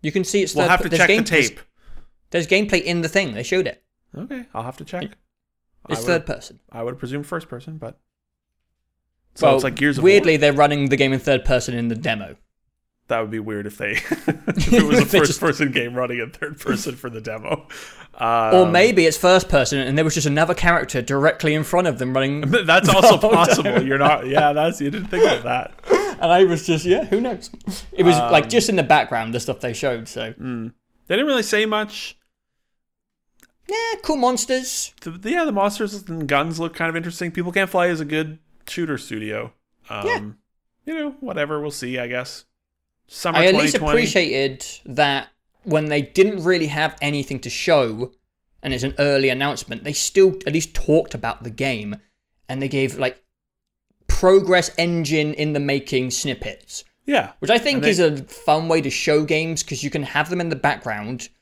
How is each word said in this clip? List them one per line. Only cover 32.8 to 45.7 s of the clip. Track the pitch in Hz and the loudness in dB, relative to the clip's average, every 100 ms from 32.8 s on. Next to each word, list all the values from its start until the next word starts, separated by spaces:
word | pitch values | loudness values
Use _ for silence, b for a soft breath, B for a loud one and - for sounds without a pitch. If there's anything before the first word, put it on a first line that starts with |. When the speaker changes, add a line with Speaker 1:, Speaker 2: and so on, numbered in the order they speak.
| _ _ _ _ _ _ _ _ _ | _ _ _ _ _ _ _ _ _
Speaker 1:
Yeah, | 415 453 453 | -4 -4 -6
cool | - 302 | -4 0
monsters. | 247 254 - 262 254 - - _ | 0 0 -2 -4 -4 -8 -10 _
Speaker 2:
The, | - 170 202 | -14 -10 -4
yeah, | 339 | -2
the | 320 | -2
monsters | 202 202 208 214 202 - | 0 0 -2 -6 -8 -12
and | 165 147 | -8 0
guns | 143 156 165 | 0 0 -4
look | 165 | -6
kind | 160 165 | -4 -4
of | 165 | -4
interesting. | 170 170 175 | -8 -8 -8
People | 170 175 | -6 -4
Can't | 180 190 | -2 -2
Fly | 185 175 | 0 0
is | 165 | 0
a | 147 | -4
good | 156 156 156 _ _ - | -4 -4 -8 _ _ -14
shooter | - 165 139 | -6 -4 -4
studio. | - 110 107 107 117 _ _ _ _ | -8 -10 -8 -8 -10 _ _ _ _
Um, | 107 101 | -8 -4
Speaker 1:
Yeah. | 466 214 208 _ _ _ _ - | -4 -6 -16 _ _ _ _ -10
Speaker 2:
you | 320 | -8
know, | 294 277 | -8 -10
whatever. | 269 - 147 151 | -10 -6 -4 -4
We'll | 147 | -8
see, | 143 123 127 | -10 -8 -8
I | 123 | -6
guess. | 123 127 - _ _ _ _ _ _ _ | -8 -8 -14 _ _ _ _ _ _ _
Summer | - 175 165 | -8 -2 2
Speaker 1:
I | 175 | 4
at | 196 | 4
least | 151 226 | 2 0
Speaker 2:
twenty | |
twenty. | 156 151 | 2 2
Speaker 1:
appreciated | - 196 170 131 135 131 - - - | 2 0 0 0 -2 -4 -14 -18 -12
that | 127 147 139 - _ _ _ | 0 0 0 -6 _ _ _
when | - | -2